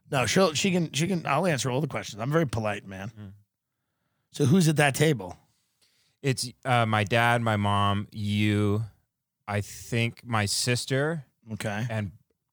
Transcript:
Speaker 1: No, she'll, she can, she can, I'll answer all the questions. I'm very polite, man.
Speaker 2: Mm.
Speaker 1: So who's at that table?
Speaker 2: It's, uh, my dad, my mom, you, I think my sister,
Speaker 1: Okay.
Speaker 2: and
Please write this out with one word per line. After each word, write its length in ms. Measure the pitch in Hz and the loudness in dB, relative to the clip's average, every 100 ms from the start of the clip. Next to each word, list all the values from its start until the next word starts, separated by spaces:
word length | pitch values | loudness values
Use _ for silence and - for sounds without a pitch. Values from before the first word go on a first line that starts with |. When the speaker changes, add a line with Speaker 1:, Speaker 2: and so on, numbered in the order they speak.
| _ | _
Speaker 1:
No, 160 | 139 110 | -2 2
she'll, 280 | 190 190 | 4 4
she 180 | 147 196 | 2 0
can, 180 | 180 160 | 0 0
she 140 | 135 170 | -2 -2
can, 180 | 180 - | -2 0
I'll 200 | 143 180 | 0 0
answer 240 | 135 131 | 0 0
all 100 | 123 | -2
the 60 | 151 | -2
questions. 340 | 113 101 104 | -4 -8 -6
I'm 120 | 120 | 0
very 140 | 160 151 | 0 0
polite, 400 | 117 107 104 98 | -2 -2 -4 -8
man. 260 | 95 101 107 | -12 -12 -14
Speaker 2:
Mm. 120 | 101 101 _ _ _ _ _ _ _ _ _ | -18 -20 _ _ _ _ _ _ _ _ _
Speaker 1:
So 120 | - | 0
who's 240 | 139 190 160 | 4 6 6
at 80 | 151 | 4
that 180 | 147 - | 2 4
table? 400 | 156 123 90 - _ _ _ _ _ _ _ _ | 2 0 -6 -16 _ _ _ _ _ _ _ _
Speaker 2:
It's, 280 | 139 127 127 - | -4 -2 -6 -8
uh, 200 | 131 123 113 | 0 2 4
my 180 | 107 | 2
dad, 360 | 104 117 120 120 | 2 2 4 2
my 140 | 113 107 | 2 2
mom, 520 | 101 101 101 101 104 | 2 2 2 0 -4
you, 720 | 110 104 104 107 104 104 107 110 - _ _ _ _ - | -8 -2 0 2 2 2 0 -4 -12 _ _ _ _ -6
I 140 | 104 | -6
think 640 | 101 - - 117 117 - | -6 -12 -4 -2 -2 -4
my 220 | 117 113 101 | -4 -2 0
sister, 800 | - - 120 - 135 151 165 - _ 113 | -2 0 -2 -2 -2 -2 -4 -10 _ -12
Speaker 1:
Okay. 340 | 107 110 104 120 | -8 -6 -6 -4
Speaker 2:
and 220 | 110 101 - _ _ _ | -4 -6 -10 _ _ _